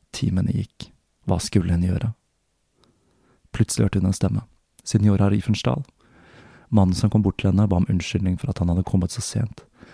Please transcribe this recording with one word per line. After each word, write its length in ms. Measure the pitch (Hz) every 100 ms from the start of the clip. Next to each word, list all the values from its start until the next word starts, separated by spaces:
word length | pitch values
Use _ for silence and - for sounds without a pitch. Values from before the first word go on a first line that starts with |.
| _
Timene 380 | - - 92 -
gikk. 380 | - 101 _ - _ _ _ -
Hva 140 | 87
skulle 300 | - 101 87
hun 120 | 87 90
gjøre? 260 | 90 113 - _ _ _ _ _ _ _ _ _ _ _ _ _
Plutselig 340 | - 110 - 107
hørte 140 | 98
hun 80 | 92
en 40 |
stemme. 300 | 98 95 104 - _ _ _
Signora 460 | - 110 104 98 101
Riefenstahl. 520 | 101 - 107 - 127 - _ _ _ - - - - _
Mannen 240 | 110 92
som 160 | 90 107
kom 120 | 110
bort 180 | 98 -
til 100 | 98
henne, 160 | 95 104
ba 140 | 90
om 80 | 92
unnskyldning 460 | 87 - - 92 90
for 140 | -
at 80 | -
han 80 | 87
hadde 160 | 87 -
kommet 240 | 95 90
så 120 | -
sent, 400 | - 107 107 - - _ -